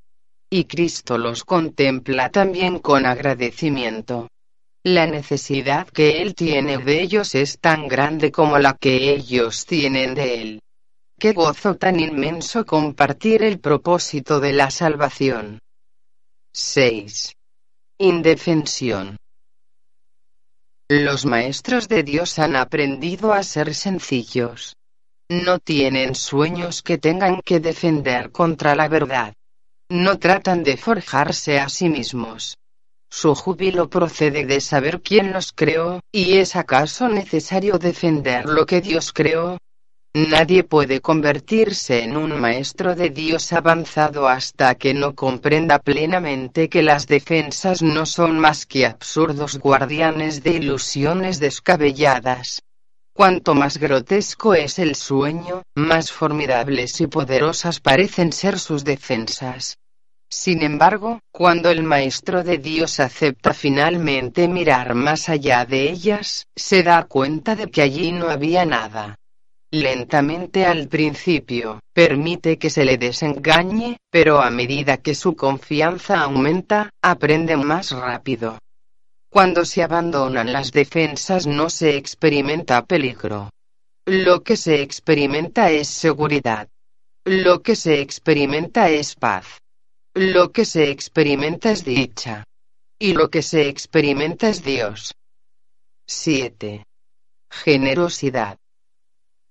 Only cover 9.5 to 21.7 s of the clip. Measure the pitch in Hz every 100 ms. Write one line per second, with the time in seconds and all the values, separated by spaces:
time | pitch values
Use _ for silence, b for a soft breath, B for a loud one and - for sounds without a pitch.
9.5 | - - 170 143 135 131 131 131 117 110
10.5 | 107 - _ _ _ _ - 214 196 160
11.5 | 143 208 180 185 180 156 151 143 170 156
12.5 | 233 220 156 151 135 143 143 220 220 214
13.5 | 185 147 143 - 175 - 147 127 151 139
14.5 | 139 135 - 170 147 139 - 135 120 104
15.5 | 107 - - - - - - _ _ _
16.5 | - - - 127 113 104 - - - _
17.5 | _ _ _ _ - 196 175 160 160 -
18.5 | 160 147 - 127 101 98 104 - - -
19.5 | _ _ _ _ _ _ _ _ _ _
20.5 | _ _ - - 143 143 139 135 117 123
21.5 | 139 -